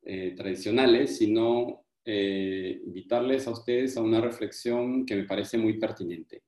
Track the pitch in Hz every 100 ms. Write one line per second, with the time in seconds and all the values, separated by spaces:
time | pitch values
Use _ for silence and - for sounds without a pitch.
0 | - 95 92 90 98 92 107 117 131 120
1 | 139 - 107 113 117 120 123 - _ _
2 | - 104 98 95 95 95 92 - - 90
3 | - 120 127 135 120 113 - 123 127 127
4 | 110 113 117 - 104 - 120 120 123 131
5 | - 101 98 98 101 113 110 110 110 -
6 | 90 82 80 -